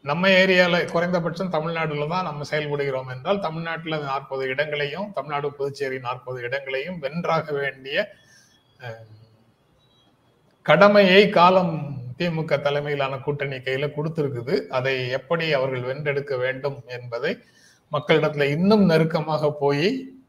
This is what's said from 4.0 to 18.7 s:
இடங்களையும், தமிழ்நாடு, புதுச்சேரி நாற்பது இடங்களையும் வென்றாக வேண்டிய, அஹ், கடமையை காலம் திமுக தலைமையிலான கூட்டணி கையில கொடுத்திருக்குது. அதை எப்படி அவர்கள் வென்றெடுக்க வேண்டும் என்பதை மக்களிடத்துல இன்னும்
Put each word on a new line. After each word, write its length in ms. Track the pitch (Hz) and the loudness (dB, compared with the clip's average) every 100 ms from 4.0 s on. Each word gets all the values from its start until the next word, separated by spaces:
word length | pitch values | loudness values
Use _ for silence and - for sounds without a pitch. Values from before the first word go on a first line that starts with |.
| 143 135 143 135 131 | -4 -6 -6 -6 -4
இடங்களையும், 680 | 131 151 147 143 156 208 | -2 -2 -2 -4 -6 -8
தமிழ்நாடு, 400 | 196 139 143 143 | -8 -6 -4 -6
புதுச்சேரி 460 | 139 139 - 135 131 | -4 -8 -4 -6 -6
நாற்பது 420 | 127 123 - 127 | -8 -8 -8 -8
இடங்களையும் 580 | 120 139 135 135 170 180 | -6 -6 -4 -6 -6 -8
வென்றாக 540 | 135 165 165 160 156 | -6 -4 -2 -2 -2
வேண்டிய, 600 | 143 139 135 131 160 208 - _ _ _ _ _ _ | -4 -4 -6 -6 -4 -4 -10 _ _ _ _ _ _
அஹ், 280 | 120 113 113 - _ _ _ _ _ _ _ _ _ _ _ _ _ _ | -14 -14 -18 -20 _ _ _ _ _ _ _ _ _ _ _ _ _ _
கடமையை 680 | - 156 202 208 196 190 214 | 2 6 8 8 8 8 6
காலம் 680 | 185 175 185 175 156 139 127 120 - | 6 6 6 2 -4 -6 -10 -10 -6
திமுக 420 | 175 160 147 139 | -4 -2 -2 0
தலைமையிலான 580 | 143 143 147 143 135 135 | 0 -2 -2 -2 -2 -4
கூட்டணி 380 | 147 143 139 131 | -6 -4 -4 -6
கையில 360 | 127 131 143 147 | -4 -2 -2 -4
கொடுத்திருக்குது. 720 | 156 160 143 120 120 202 - | -6 -2 -4 -4 -4 -4 -2
அதை 420 | 131 135 131 127 | -2 -2 -2 -2
எப்படி 440 | 131 - 165 160 | -4 -2 -2 0
அவர்கள் 300 | 139 131 127 | 0 0 -4
வென்றெடுக்க 560 | 123 135 151 143 143 131 | -6 -4 -4 -4 -4 -4
வேண்டும் 440 | 127 131 143 135 123 | -2 -4 -6 -8 -14
என்பதை 520 | 123 123 120 147 240 _ _ _ _ _ | -14 -10 -6 -6 -6 _ _ _ _ _
மக்களிடத்துல 500 | 147 143 160 151 147 | -8 2 2 2 0
இன்னும் 420 | 143 147 190 | 0 2 4